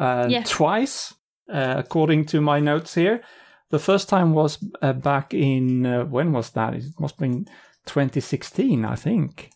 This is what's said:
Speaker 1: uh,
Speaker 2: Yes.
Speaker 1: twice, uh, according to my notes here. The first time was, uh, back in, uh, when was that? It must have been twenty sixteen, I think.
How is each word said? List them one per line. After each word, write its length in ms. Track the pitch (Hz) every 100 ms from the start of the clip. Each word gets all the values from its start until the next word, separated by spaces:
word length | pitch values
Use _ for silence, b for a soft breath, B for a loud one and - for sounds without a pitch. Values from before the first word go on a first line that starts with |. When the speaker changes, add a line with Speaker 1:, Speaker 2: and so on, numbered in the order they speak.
Speaker 1:
uh, 260 | 127 123 123
Speaker 2:
Yes. 220 | 233 226
Speaker 1:
twice, 640 | - 156 208 269 - - - _ _ -
uh, 260 | 151 131 135
according 480 | - 165 156 156 151
to 140 | 156
my 200 | 151 147
notes 340 | 147 151 165
here. 260 | - 175 233 b b b b -
The 80 | 151
first 300 | - 190 -
time 260 | 196 170
was, 240 | 156 151 - 208 -
uh, 100 | 143
back 380 | 131 143 139 139
in, 540 | - 139 131 127 127 127
uh, 180 | 123
when 280 | 127 127 165
was 180 | 135 113
that? 240 | 117 113
It 100 | 123 131 -
must 160 | 147
have 60 | -
been 260 | 131 123 196 b b b -
twenty 340 | - 139 151
sixteen, 640 | - 156 - - 262 139
I 120 | 110 120
think. 540 | 160 220 - - -